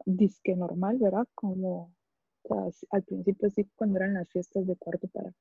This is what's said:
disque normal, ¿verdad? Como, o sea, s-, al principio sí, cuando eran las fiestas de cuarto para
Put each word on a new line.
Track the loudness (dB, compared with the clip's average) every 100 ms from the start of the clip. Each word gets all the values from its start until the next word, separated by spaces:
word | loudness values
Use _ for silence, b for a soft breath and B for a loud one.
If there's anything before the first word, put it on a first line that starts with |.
disque | 0 4 4 4 -2 0
normal, | 0 0 0 2
¿verdad? | 2 2 -2 -4
Como, | -4 -2 -2 -4 -8 _ _ _ _ _
o | -6
sea, | -2 -2
s-, | -6 -2
al | -2
principio | 0 -2 0 2 2
sí, | 0 -2 0
cuando | 0 2
eran | 0
las | -2 -2
fiestas | -4 -4 -2 -2
de | -2
cuarto | -4 -6 -6
para | -8 -10 -12